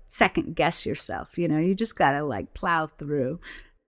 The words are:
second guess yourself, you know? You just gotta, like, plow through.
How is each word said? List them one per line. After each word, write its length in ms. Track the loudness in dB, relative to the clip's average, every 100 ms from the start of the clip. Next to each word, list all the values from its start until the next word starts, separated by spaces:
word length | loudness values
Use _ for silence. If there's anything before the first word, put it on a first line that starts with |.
| -12
second 480 | 2 2 2 -2 2
guess 300 | 2 2 -4
yourself, 520 | -6 -6 -8 -6 -4
you 100 | 0
know? 120 | 2
You 160 | 2 2
just 200 | -2 2
gotta, 280 | 4 4
like, 300 | -2 -4 -8
plow 340 | -6 0 0 -2
through. 540 | -6 -4 -2 0 -4 -10 -18 -20 _